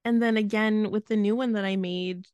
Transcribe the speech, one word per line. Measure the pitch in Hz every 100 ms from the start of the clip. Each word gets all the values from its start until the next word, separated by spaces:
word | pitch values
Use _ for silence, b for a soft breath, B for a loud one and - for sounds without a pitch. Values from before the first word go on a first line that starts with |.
and | 233 233
then | 233 220
again | 208 214 214 214 208
with | 208 -
the | 220
new | 202 233
one | 254
that | 214 196
I | 190
made | 180 180 180 180 190